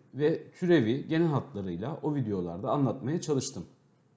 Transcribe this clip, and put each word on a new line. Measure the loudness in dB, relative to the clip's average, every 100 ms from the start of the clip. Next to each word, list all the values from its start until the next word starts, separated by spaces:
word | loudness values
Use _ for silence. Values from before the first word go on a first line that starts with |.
| -14
ve | -2 0 0 -4
türevi | -4 4 6 6 0 0
genel | 2 2
hatlarıyla | 2 -2 -6 -6 -6 -6 -4
o | -2
videolarda | -2 0 -2 -2 -4 -2
anlatmaya | 2 2 0 -2 -2
çalıştım. | 0 0 -2 -8 -14 _ _ _ _